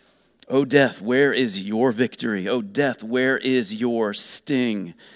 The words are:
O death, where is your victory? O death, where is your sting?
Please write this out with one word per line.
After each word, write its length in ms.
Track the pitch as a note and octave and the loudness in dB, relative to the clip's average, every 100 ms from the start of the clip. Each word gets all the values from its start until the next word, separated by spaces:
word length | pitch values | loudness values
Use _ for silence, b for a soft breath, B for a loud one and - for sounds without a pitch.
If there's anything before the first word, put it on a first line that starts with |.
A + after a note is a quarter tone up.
| b b b b - | b b b b 0
O 160 | C3 C#3 | 0 4
death, 340 | C#3+ B2+ - | 4 4 2
where 320 | G#2 C3 C#3+ | 0 2 4
is 360 | A#2+ A#2+ F#2+ G2 | 2 0 -2 -4
your 240 | A2 C3 | 0 2
victory? 560 | A2 A#2+ - A#2+ G2+ G2 | 2 -2 -2 -4 -2 -2
O 140 | B2 | -2
death, 420 | G2+ G2+ C#3 A2+ | -2 -2 -2 -4
where 340 | A2 B2+ C3 C3 | -4 0 0 0
is 380 | C3 B2+ G2 G#2+ | 0 0 0 -4
your 400 | A#2+ A#2 G#2 G#2 | -2 0 -2 -4
sting? 800 | - - - C3 A#2+ G#2 F2 - B | -6 -8 -2 0 0 -2 -6 -14 B